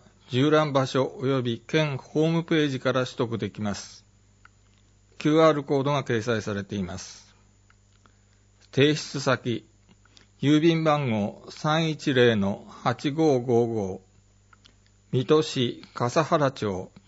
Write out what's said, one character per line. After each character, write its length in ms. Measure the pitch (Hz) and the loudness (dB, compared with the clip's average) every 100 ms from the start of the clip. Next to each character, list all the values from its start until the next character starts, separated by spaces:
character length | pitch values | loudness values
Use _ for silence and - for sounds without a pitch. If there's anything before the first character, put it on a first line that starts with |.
| _ _ - | _ _ -4
縦 200 | 123 147 | 0 4
覧 240 | 151 151 | 4 2
場 120 | 139 131 | 0 0
所 320 | 135 - - | -2 -2 -4
及 200 | 131 135 | -2 -2
び 180 | 120 117 - | -2 -6 -2
県 320 | 156 151 131 | -2 -2 -4
ホ 280 | - 151 160 | -4 0 2
ー 40 | |
ム 140 | 165 | 0
ペ 220 | 165 160 147 | 0 0 0
ー 20 | |
ジ 120 | 131 | -2
か 120 | 131 | -2
ら 140 | 127 123 | -2 -2
取 100 | - | -4
得 220 | 117 113 | -4 -4
で 120 | 104 | -6
き 120 | - | -6
ま 140 | 104 98 | -6 -6
す。 300 | - - _ _ _ _ - _ _ _ _ _ _ - | -10 -20 _ _ _ _ -20 _ _ _ _ _ _ -4
キ 120 | 151 | 2
ュ 80 | 160 | 4
ー 100 | 160 | 4
ア 20 | |
ー 40 | |
ル 100 | 147 | 4
コ 160 | 139 143 | 0 -2
ー 40 | |
ド 100 | 139 | 0
が 100 | 143 | -2
掲 180 | 131 113 | -2 -2
載 200 | 110 113 | -2 -2
さ 120 | 107 | -4
れ 100 | 101 | -6
て 120 | 98 101 | -6 -6
い 80 | |
ま 140 | 90 95 | -6 -10
す。 360 | - - - _ _ _ _ _ _ _ _ _ _ _ _ _ _ | -14 -20 -20 _ _ _ _ _ _ _ _ _ _ _ _ _ _
提 240 | - 143 151 | 2 2 2
出 260 | - 147 | -6 -6
先、 460 | 135 123 127 113 - _ _ _ _ _ _ _ | -2 -2 -2 -6 -8 _ _ _ _ _ _ _
郵 180 | 135 151 | 2 4
便 240 | 170 165 | 4 2
番 260 | 160 147 135 | 2 2 0
号 360 | 110 101 - - | 0 -2 -6 -18
三 400 | - 151 160 160 | -6 -2 0 -2
一 240 | 147 156 | -4 0
零 220 | 127 120 110 | 4 4 4
の 300 | 98 - - | 0 -4 -10
八 420 | - 131 117 147 | -6 -4 -2 -4
五 280 | 156 156 131 | 0 2 2
五 260 | 127 117 117 | 2 2 2
五、 360 | 110 95 92 - _ _ _ _ _ - _ _ _ _ | -2 -4 -8 -14 _ _ _ _ _ -20 _ _ _ _
水 140 | 127 127 | -2 2
戸 160 | 156 | 2
市 420 | 156 - 120 - - - | 2 -2 -4 -4 -14 -6
笠 280 | 123 165 | -2 0
原 280 | 147 165 139 | 2 2 0
町 400 | - 107 92 - - | -2 -4 -4 -8 -18